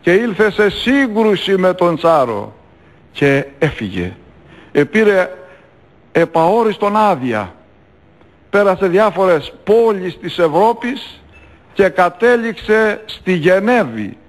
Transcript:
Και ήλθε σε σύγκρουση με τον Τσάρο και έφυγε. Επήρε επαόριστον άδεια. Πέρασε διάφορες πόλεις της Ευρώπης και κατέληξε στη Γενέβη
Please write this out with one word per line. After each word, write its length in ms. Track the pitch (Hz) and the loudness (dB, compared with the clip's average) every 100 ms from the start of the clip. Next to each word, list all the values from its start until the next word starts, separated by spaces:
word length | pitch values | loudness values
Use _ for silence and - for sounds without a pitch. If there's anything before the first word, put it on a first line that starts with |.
Και 120 | - | 2
ήλθε 380 | 185 233 180 214 | 2 0 0 -2
σε 180 | 202 208 | 2 -2
σύγκρουση 880 | - - 277 269 208 220 196 - 196 | 0 0 0 0 0 0 0 -2 0
με 160 | 185 | 0
τον 220 | 180 175 160 | 0 0 0
Τσάρο 580 | 165 160 123 107 104 - _ _ _ _ - | 2 2 0 -4 -8 -16 _ _ _ _ -20
και 340 | - 143 139 - - | -2 0 0 -4 -4
έφυγε. 540 | 156 - 104 95 90 - - - - - - | -4 -4 -8 -6 -8 -10 -20 -20 -20 -20 -6
Επήρε 580 | 139 147 220 214 190 180 - - - - _ _ _ _ | -2 0 2 2 2 -2 -6 -20 -20 -20 _ _ _ _
επαόριστον 840 | - 165 165 165 220 220 196 202 208 | -2 0 0 2 2 0 -2 -2 2
άδεια. 560 | 214 165 127 107 95 - _ _ _ _ _ _ _ _ _ | 0 0 -2 -4 -6 -14 _ _ _ _ _ _ _ _ _
Πέρασε 380 | 202 202 185 190 | 0 0 0 0
διάφορες 680 | 180 214 190 190 165 - - | 2 0 0 0 0 -2 -14
πόλεις 560 | - 220 226 202 185 - | 0 2 2 0 -6 -10
της 200 | 175 - | -12 -2
Ευρώπης 840 | 170 151 220 226 240 269 - - - - - - _ | 0 2 2 0 -4 -6 -12 -20 -20 -20 -20 -20 _
και 160 | - 190 | 0 0
κατέληξε 1120 | 180 175 175 233 240 226 208 - 214 220 - - | 2 0 2 2 2 -2 -8 0 2 2 -2 -10
στη 280 | - - | -12 -4
Γενέβη 840 | 180 151 185 208 247 156 113 104 - | 0 2 2 2 0 0 -6 -10 -12